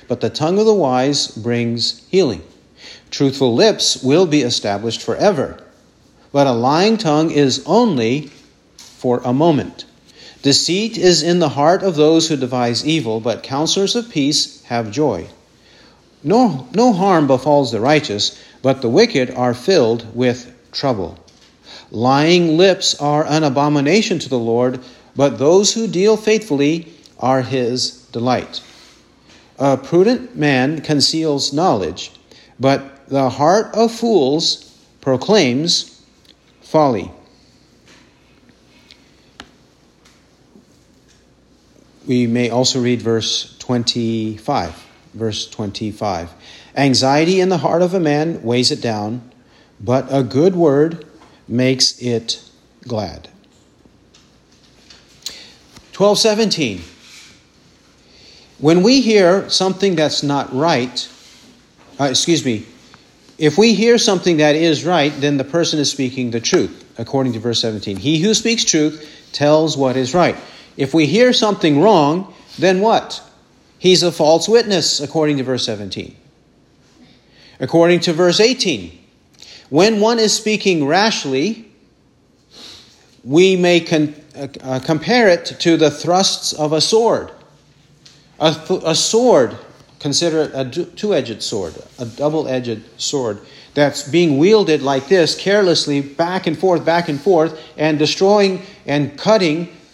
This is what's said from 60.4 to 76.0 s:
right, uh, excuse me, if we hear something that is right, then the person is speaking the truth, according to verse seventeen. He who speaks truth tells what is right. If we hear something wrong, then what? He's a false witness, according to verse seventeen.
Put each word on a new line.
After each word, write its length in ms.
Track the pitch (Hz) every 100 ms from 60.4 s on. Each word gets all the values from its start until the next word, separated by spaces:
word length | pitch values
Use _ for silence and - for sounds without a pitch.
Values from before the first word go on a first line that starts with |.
| -
right, 560 | 131 165 139 123 - - - - - - _ _ _ - -
uh, 60 | 143
excuse 400 | 135 165 160 127
me, 200 | 107 - - - - _ _ _ -
if 200 | 151 151
we 160 | 226
hear 240 | 196 233 233
something 400 | - 180 180 156
that 180 | 151 151
is 300 | 170 139 147
right, 260 | 175 143 147
then 180 | 143 143
the 60 |
person 360 | - 170 156 156
is 120 | 139
speaking 400 | - 127 131 123
the 80 | 117
truth, 460 | - 180 95 - - -
according 360 | 110 135 131
to 60 | 113
verse 200 | 117 113
seventeen. 380 | 117 107 107 98
He 220 | 123 160
who 140 | 202
speaks 300 | - 226 226 -
truth 640 | 160 151 151 - - -
tells 440 | - 147 156 160 135
what 200 | 135 127
is 160 | 123 175
right. 200 | 151 - - - - -
If 160 | 139
we 120 | 165 147
hear 280 | 202 254
something 480 | - 214 196 165 143
wrong, 520 | 202 180 143 175 196 - - -
then 220 | 175 185
what? 420 | 220 175 - - - _ _ _ _ _
He's 260 | 180 180
a 80 | 175
false 360 | - 156 165 202
witness, 540 | 233 220 185 - -
according 360 | 143 160 151 139
to 60 |
verse 220 | 127 123 -
seventeen. 500 | 104 101 107